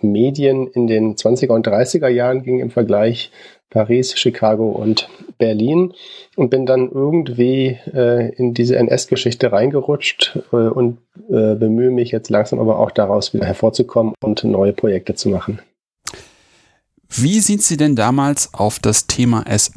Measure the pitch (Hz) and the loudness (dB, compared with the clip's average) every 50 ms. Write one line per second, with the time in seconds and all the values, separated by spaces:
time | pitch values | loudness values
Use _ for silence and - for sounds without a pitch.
0 | - 104 101 107 123 139 139 147 143 135 131 131 131 127 - 123 120 113 110 107 | -2 0 2 2 2 0 0 0 0 2 2 0 -2 -4 -2 -2 0 2 2 0
1 | 110 110 104 - - 107 120 - 139 123 117 113 110 113 101 110 127 - - 165 | 0 0 -2 0 0 0 2 2 2 2 2 2 2 2 2 0 0 2 0 0
2 | 143 127 123 120 120 123 131 131 127 127 127 127 127 117 - 123 113 101 104 104 | 2 2 2 2 0 0 -2 -2 -2 -2 -2 -2 -2 -2 0 0 0 2 2 2
3 | 110 117 117 - - - _ - - - - _ _ _ - 110 107 110 120 127 | 2 0 0 -2 -8 -14 _ -20 -20 -20 -20 _ _ _ -2 -2 0 2 2 0
4 | 127 - - - - 127 117 - 113 107 110 107 113 107 95 - 107 110 110 - | 0 -2 -4 -2 -2 -2 0 2 0 0 2 2 0 -2 -2 -2 -2 -2 -2 -2
5 | - - - - - - - - 117 113 107 107 113 135 156 175 185 175 - - | -4 -8 -16 -20 -20 -16 -4 -2 -2 0 0 0 0 2 2 2 0 0 -4 -14
6 | - - - - - _ - - 139 120 139 131 127 123 131 127 127 127 - 135 | -20 -20 -20 -20 -20 _ -2 -2 0 2 2 0 2 2 2 2 2 -2 -2 -2
7 | 139 147 160 170 151 - 120 120 120 127 131 135 131 131 127 - - 156 151 135 | -2 0 0 0 -2 -2 0 0 2 2 2 0 0 -2 -2 -6 -10 -6 -2 0
8 | 120 120 120 120 117 113 - - 123 120 120 120 120 123 120 120 120 117 123 123 | 2 2 2 2 0 -2 -2 -2 -2 -2 0 0 0 2 2 2 2 2 2 0
9 | - - 127 - - 120 117 - 131 117 104 104 117 143 147 139 131 - 147 143 | 0 -2 -4 -2 -2 -4 -2 0 0 0 2 2 2 2 0 -2 -2 -2 -4 -2
10 | - - - _ - - - - - - - 117 113 113 - 131 123 120 120 117 | -2 -4 -6 _ -12 -12 -12 -12 -8 -2 0 0 2 2 0 0 -2 -2 -2 -6
11 | _ _ _ - 214 226 170 113 110 107 107 107 113 110 110 117 127 127 127 123 | _ _ _ -20 -8 -2 0 0 2 0 0 0 0 0 0 2 2 0 2 0
12 | 120 120 117 110 - - 110 104 107 - - 120 113 110 107 101 113 - - - | -2 -2 -4 -6 -4 -2 0 0 0 0 -2 -2 0 0 2 0 0 0 0 -2
13 | 104 95 101 104 - - - 110 98 90 92 - 113 110 - - 120 - - 117 | 0 0 0 -2 -2 -4 -4 -4 -2 -2 -2 0 0 0 0 0 -2 0 0 0
14 | 113 110 - - - 107 104 - - 113 101 95 98 101 101 - - 107 95 92 | 0 0 -4 -4 -4 -4 -4 -2 -2 -2 0 2 2 0 0 0 -2 -2 -2 -2
15 | - - 98 - - 107 95 87 - - 107 - - _ _ _ _ _ _ _ | -4 -6 -8 -4 -2 -2 -2 -2 -4 -6 -10 -10 -12 _ _ _ _ _ _ _
16 | - - - - - - _ _ _ _ _ _ _ _ _ _ _ _ _ _ | -18 -18 -18 -18 -20 -20 _ _ _ _ _ _ _ _ _ _ _ _ _ _
17 | _ - - 113 123 156 208 220 202 - 208 202 - - 170 147 151 151 139 113 | _ -12 -4 -2 0 2 2 2 2 2 0 0 0 0 0 2 2 2 2 2
18 | 107 120 131 139 139 143 143 - - - - - 104 107 - - - 110 107 - | 2 2 2 2 2 0 0 -2 -4 -6 -4 -2 -2 -2 -2 -2 -2 0 0 0
19 | - - - - 123 120 117 110 - - 104 104 - - - | -2 -4 -2 0 2 2 2 0 0 -2 0 0 0 -2 -4